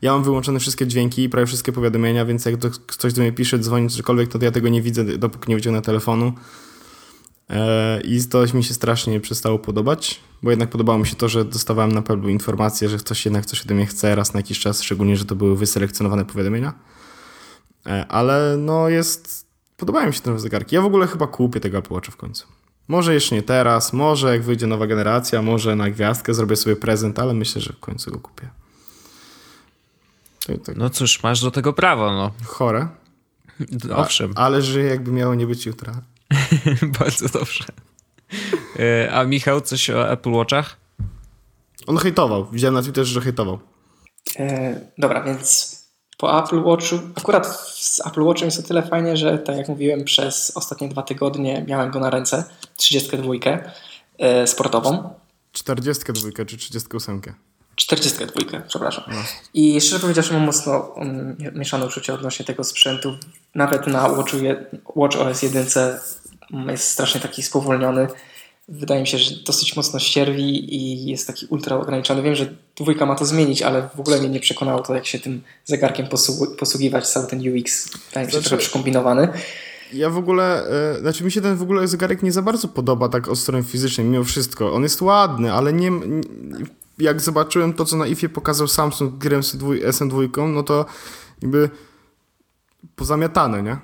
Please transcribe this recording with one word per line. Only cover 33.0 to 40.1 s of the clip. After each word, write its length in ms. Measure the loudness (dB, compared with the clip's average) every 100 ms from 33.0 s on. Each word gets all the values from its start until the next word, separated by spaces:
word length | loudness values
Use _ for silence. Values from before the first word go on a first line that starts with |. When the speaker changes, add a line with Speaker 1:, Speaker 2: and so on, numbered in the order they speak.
| _ _ _ _ _ -12
Speaker 2:
D-, 340 | -8 -8 -4
Speaker 1:
A-, 20 | -2
Speaker 2:
owszem. 360 | 0 0 -2 0
Speaker 1:
ale 260 | 2 4
żyję, 240 | 2 2 0
jakby 240 | 0 0
miało 220 | 0 2
nie 120 | 2 0
być 200 | -2 -6
jutra. 260 | -10 -10 -12 -14 _ _ 0 4
Speaker 2:
<laughs> 520 | 2 2 2 0 0
Bardzo 280 | 0 0 -2
dobrze. 360 | -2 -4 -6 -10 -16 _ _ _ _ _ -10 -4 -6 -6 0
E, 340 | 2 4 2
a 120 | 2
Michał, 360 | 2 2 2 0
coś 300 | 0 -2 0
o 200 | 0 0